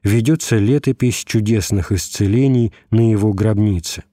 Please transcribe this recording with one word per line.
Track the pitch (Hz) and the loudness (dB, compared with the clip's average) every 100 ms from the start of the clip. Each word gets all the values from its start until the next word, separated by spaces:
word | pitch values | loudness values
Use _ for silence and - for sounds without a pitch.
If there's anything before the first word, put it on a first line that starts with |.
ведется | 101 113 117 160 - 113 | 0 0 0 -2 0 0
летопись | 104 143 - - 123 - | 2 0 0 0 -2 -2
чудесных | - 113 104 113 90 98 85 | -4 -2 0 -2 0 -4 -2
исцелений | 95 - - 101 117 135 123 113 - _ | -4 -4 -2 0 2 2 2 0 -4 _
на | 110 113 | 2 2
его | 107 107 | 2 0
гробнице. | 98 110 104 107 90 - - - | 0 0 2 0 0 -6 -14 -14